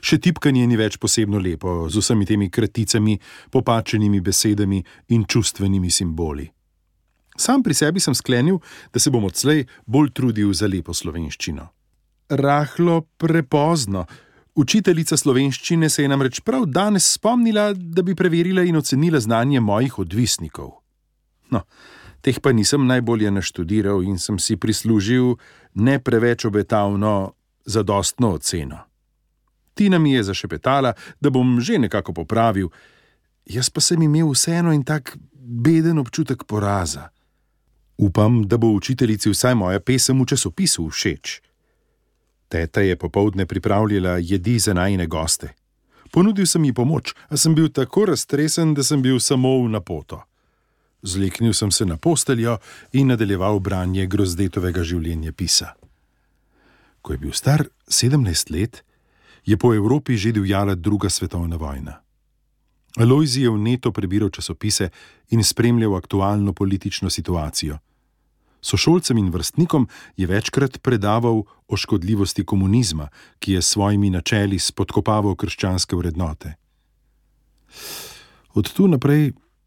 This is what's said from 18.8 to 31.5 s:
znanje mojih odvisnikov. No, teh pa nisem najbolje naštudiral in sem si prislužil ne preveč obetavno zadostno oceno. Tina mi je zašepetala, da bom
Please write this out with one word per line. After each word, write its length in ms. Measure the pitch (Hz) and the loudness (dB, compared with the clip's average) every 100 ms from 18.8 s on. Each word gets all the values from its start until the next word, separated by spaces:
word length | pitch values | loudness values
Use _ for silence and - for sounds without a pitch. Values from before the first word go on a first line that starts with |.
| - 131 165 156 | 0 2 2 2
znanje 400 | 110 113 127 139 | 2 0 2 2
mojih 380 | 104 104 135 - | 2 0 0 -4
odvisnikov. 720 | 87 101 123 - 80 - 65 - _ _ _ _ _ _ _ | -6 -2 -2 -2 -6 -12 -14 -16 _ _ _ _ _ _ _
No, 80 | 113 - _ - - - - | -6 -6 _ -20 -20 -20 -6
teh 220 | - 123 | -2 0
pa 100 | 143 | 2
nisem 320 | 117 101 143 127 | 2 2 2 2
najbolje 400 | 127 117 117 107 | 2 0 0 0
naštudiral 720 | 98 90 - 85 107 98 101 | -2 -4 -8 -2 0 0 0
in 160 | 95 95 | -2 -4
sem 180 | - 101 | -4 -4
si 160 | - 110 | -2 -2
prislužil 800 | 107 107 113 110 98 127 127 117 - - _ 98 | -2 -2 2 2 2 2 2 -2 -8 -20 _ 0
ne 180 | 120 139 | 2 2
preveč 420 | - 117 120 120 | 2 2 2 0
obetavno 880 | 113 104 95 110 101 101 107 101 95 - _ _ | 0 -2 0 0 0 0 0 0 -2 -10 _ _
zadostno 720 | - 107 104 101 95 - 120 | -4 -2 0 0 -2 -2 -2
oceno. 480 | 85 - 90 69 - - _ _ _ _ _ _ _ _ - | -2 -4 -6 -8 -12 -20 _ _ _ _ _ _ _ _ -2
Tina 200 | 208 180 | 2 4
mi 140 | 151 | 4
je 100 | 131 | 2
zašepetala, 720 | 98 92 87 80 127 139 131 110 - - | 0 -4 -8 -4 0 2 0 -4 -12 -4
da 100 | 147 | 0
bom 300 | 131 127 | 2 2